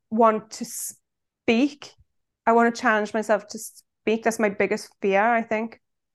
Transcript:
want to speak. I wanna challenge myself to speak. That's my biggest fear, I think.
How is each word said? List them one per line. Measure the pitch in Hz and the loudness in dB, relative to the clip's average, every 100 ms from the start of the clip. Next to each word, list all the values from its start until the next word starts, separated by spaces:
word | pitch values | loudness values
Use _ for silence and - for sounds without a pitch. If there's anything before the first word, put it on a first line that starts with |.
| _ | _
want | 220 226 214 214 | 2 4 2 -4
to | - 240 | -14 -14
speak. | - - - _ _ _ _ - 226 285 - - _ _ _ _ _ - | -12 -14 -14 _ _ _ _ 0 2 0 -4 -20 _ _ _ _ _ 2
I | |
wanna | 233 233 | 4 2
challenge | 233 254 214 208 | 2 0 0 0
myself | 226 214 208 - | -4 -2 -2 -4
to | 220 | -16
speak. | - - _ _ - 220 | -16 -20 _ _ -4 -2
That's | 226 220 | 0 0
my | 214 | 0
biggest | 196 196 214 - _ | 0 -2 -2 -8 _
fear, | 202 190 | 0 2
I | 220 233 | 2 0
think. | 220 214 226 - _ _ _ | -2 -6 -6 -12 _ _ _